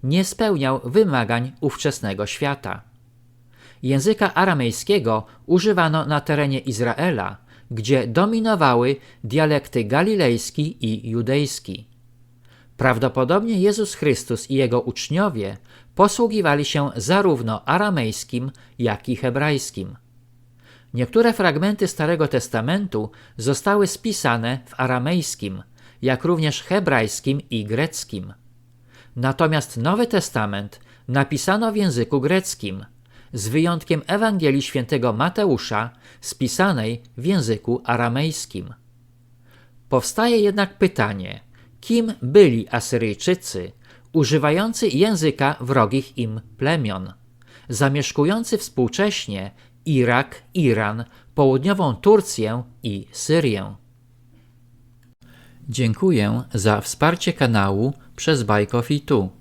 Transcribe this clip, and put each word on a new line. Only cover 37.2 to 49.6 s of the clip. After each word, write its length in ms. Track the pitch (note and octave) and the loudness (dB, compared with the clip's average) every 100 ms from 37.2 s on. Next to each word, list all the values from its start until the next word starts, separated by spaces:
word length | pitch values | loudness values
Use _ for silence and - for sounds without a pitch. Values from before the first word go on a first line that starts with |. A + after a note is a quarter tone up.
| C3+ | -2
języku 560 | G3 A#2 G#2+ - B2 | 0 0 -2 -2 -4
aramejskim. 880 | - A#2+ A#2+ A#2+ D#3 D#3 - - F#2 - _ _ _ _ _ _ _ - - - - | 0 0 0 0 -2 -4 -10 -12 -12 -16 _ _ _ _ _ _ _ -20 -20 -20 -2
Powstaje 500 | C3 - - A#3 A#3 | 0 0 0 2 4
jednak 400 | G#3 G3 F#3+ - | 2 2 -2 0
pytanie, 600 | F#3+ - G#2+ G2+ F#2 G2 - - - - | 0 2 -2 -2 -10 -14 -18 -20 -20 -20
kim 320 | - A#3 A3+ - | 0 0 0 -4
byli 460 | B2 E3 F#3 A#2 G2+ | 4 8 8 6 -2
Asyryjczycy, 1040 | A#2 - B2 A2+ G2+ - F3+ - F#2+ F2+ - - - - | -4 -2 -2 -2 -4 -2 -2 -4 -10 -10 -14 -20 -20 -4
używający 760 | E3 C3 D3+ D3 D#3+ A3 A3+ A3 | 0 2 2 2 2 0 0 0
języka 680 | C3+ G3+ G3+ D#3 - C#3 D3+ | 2 2 2 0 0 -2 -2
wrogich 580 | B2+ C3+ G#2+ C3 C3 - | -2 2 2 0 -4 -6
im 220 | A#2 A2 - - | -6 -6 -12 -6
plemion, 560 | C3+ E3 A#2 F#2+ F#2 - - _ - - - | -2 0 -2 -6 -10 -16 -20 _ -20 -20 -10
zamieszkujący 920 | A2+ C#3 C#3+ C#3 - D3 G#3+ A#3 G#3 | -2 0 0 -4 0 0 0 -2 -4
współcześnie 920 | - - B2 - G3+ G3+ - G2+ F#2+ - | -4 -2 -2 0 -2 -2 -6 -8 -10 -14